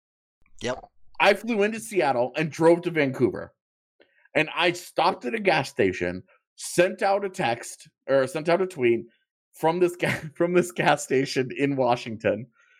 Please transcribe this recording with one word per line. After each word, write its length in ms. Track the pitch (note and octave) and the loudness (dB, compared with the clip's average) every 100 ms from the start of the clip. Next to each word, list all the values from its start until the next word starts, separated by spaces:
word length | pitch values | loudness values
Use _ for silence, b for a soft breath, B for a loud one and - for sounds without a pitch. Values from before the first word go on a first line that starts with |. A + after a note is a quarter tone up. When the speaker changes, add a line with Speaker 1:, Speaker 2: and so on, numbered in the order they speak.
| _ _ _ _ _ - | _ _ _ _ _ -10
Speaker 1:
Yep. 220 | A#2+ C3 - _ - - | -8 -8 -12 _ -18 2
Speaker 2:
I 140 | F3 | 2
flew 280 | G3+ A3 A3 | 2 0 0
into 180 | G#3 A3 | 0 -2
Seattle 520 | - F#3+ D3 D3+ B2+ D3+ | -4 -2 0 0 0 -2
and 140 | D3 | -4
drove 320 | - E3 E3+ | 4 6 6
to 80 | F3 | 2
Vancouver? 640 | D#3+ C#3 B2+ A#2 - - _ _ _ _ _ b b b | 0 -2 2 0 0 -12 _ _ _ _ _ b b b
And 160 | D3+ D#3 | -4 -2
I 180 | C#3+ F3 | 0 -2
stopped 520 | F3 - - E3+ - | -2 -8 0 0 0
at 100 | B3 | -6
a 60 | A3+ | -2
gas 300 | F#3+ D#3 C3+ | 2 2 -2
station, 520 | - F#2+ F2+ F2+ F#2 - b _ - | 0 0 0 -4 -6 -12 b _ -16
sent 440 | - - F#3 G#3 | -6 2 2 2
out 220 | G3 G3 | 0 0
a 60 | G3 | -2
text, 580 | F#3 B2 A#2 - - - _ - | -4 -2 -2 -8 -18 -20 _ 0
or 200 | C3+ C3 | 2 2
sent 240 | D#3 D#3+ | -2 0
out 100 | F3 | 0
a 60 | F#3 | 0
tweet 400 | C#3+ A#2+ A#2 - b b _ _ | 0 2 2 -2 b b _ _
from 240 | - D#3+ F3 | -2 -2 2
this 160 | F3 F3 | 0 0
ga-, 140 | C#3+ B2 D#3 | -4 -4 -8
<laughs> 60 | |
from 180 | - F3 | -2 2
this 200 | F3+ F3 | 2 0
gas 300 | - D3 D3 | 0 0 0
station 460 | - C3+ C3+ - B2 - | 0 -2 0 -4 -4 -2
in 180 | C#3 | -2
Washington, 720 | C3+ B2 B2+ A#2+ G#2+ G#2 G#2 C3+ b b | 0 0 0 -4 -4 -2 -2 -6 b b